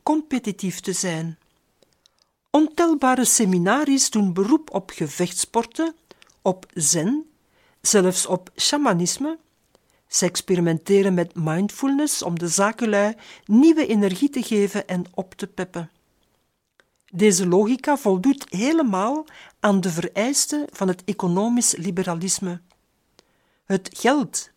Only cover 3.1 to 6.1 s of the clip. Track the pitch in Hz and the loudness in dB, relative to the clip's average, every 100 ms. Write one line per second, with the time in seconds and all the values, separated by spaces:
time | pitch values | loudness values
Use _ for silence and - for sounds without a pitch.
3.1 | 254 226 - 208 180 175 254 294 269 262 | 2 2 2 2 2 2 2 2 0 0
4.1 | 214 196 175 202 311 - 190 190 - 156 | 0 0 0 2 0 0 -8 -6 -8 -6
5.1 | - 180 - - 226 226 - 330 311 _ | -4 -4 -4 -4 -4 -4 -4 -6 -6 _